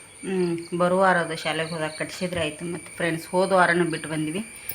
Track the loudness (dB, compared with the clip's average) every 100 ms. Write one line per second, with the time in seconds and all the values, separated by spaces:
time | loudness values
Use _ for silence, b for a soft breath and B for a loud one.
0 | B -12 -4 0 0 -2 -4 0 2 6
1 | 4 4 0 -4 -4 -2 -4 -4 -6 -6
2 | -8 -6 -6 -2 -4 -6 -8 -10 -10 -4
3 | -2 -2 -2 0 4 6 6 4 2 -2
4 | -4 -4 -4 -4 -8 B B